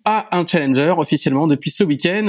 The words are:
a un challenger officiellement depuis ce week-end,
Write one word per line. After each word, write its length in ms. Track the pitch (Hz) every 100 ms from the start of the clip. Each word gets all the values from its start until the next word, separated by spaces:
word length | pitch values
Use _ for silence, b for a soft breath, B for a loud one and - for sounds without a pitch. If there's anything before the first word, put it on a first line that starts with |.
a 320 | - 220 - 180
un 100 | 170
challenger 480 | 175 139 131 151 175
officiellement 520 | 147 147 - 135 160
depuis 240 | 139 -
ce 100 | -
week-end, 440 | 190 143 170 196